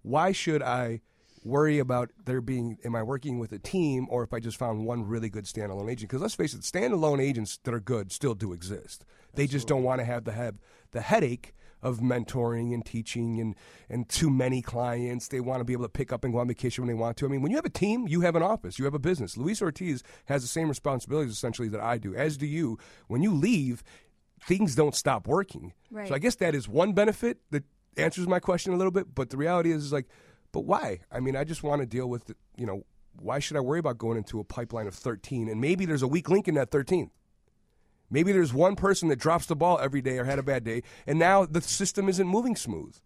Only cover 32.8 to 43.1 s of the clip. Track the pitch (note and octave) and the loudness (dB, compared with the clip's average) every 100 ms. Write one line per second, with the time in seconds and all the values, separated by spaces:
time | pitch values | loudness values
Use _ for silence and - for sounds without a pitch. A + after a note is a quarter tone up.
32.8 | - _ - - G#2 C3+ - D3 B2+ E3 | -10 _ -20 -10 -4 -2 -2 -2 0 0
33.8 | D#3 A#2 A2+ A2+ G2+ A2 G2+ - A#2 A#2 | 0 -2 -2 -2 -2 -6 -6 -8 -6 -6
34.8 | G2+ F2 C3 G#2+ - C3 A2 A2 C#3 F#3 | -8 -6 -6 -6 -6 -4 -2 0 2 2
35.8 | F3+ D3 B2+ E3 - G3 F#3+ D3+ B2+ D3 | 2 2 2 0 4 4 6 2 2 0
36.8 | C3+ F3+ - _ _ _ _ _ _ _ | 2 2 0 _ _ _ _ _ _ _
37.8 | _ _ _ C#3 F3+ F#3+ D#3+ B2+ F#3 G3+ | _ _ _ 2 4 4 4 4 4 4
38.8 | G3 F#3+ E3 B2+ D#3+ E3+ - D3+ E3+ E3 | 2 4 2 2 2 2 0 2 4 4
39.8 | C3+ C#3 C3 B2+ B2 C#3 C3+ C3 A2+ A#2 | 2 0 0 -2 0 0 0 0 0 -4
40.8 | - - - D#3 E3+ G3 F3 E3 - - | -6 -14 0 4 8 6 6 0 0 -2
41.8 | G3 - G3 F#3 F#3 G3+ B3 A3 B2 E2+ | 0 2 2 2 4 2 2 -2 -4 -6
42.8 | C#2+ - _ | -8 -16 _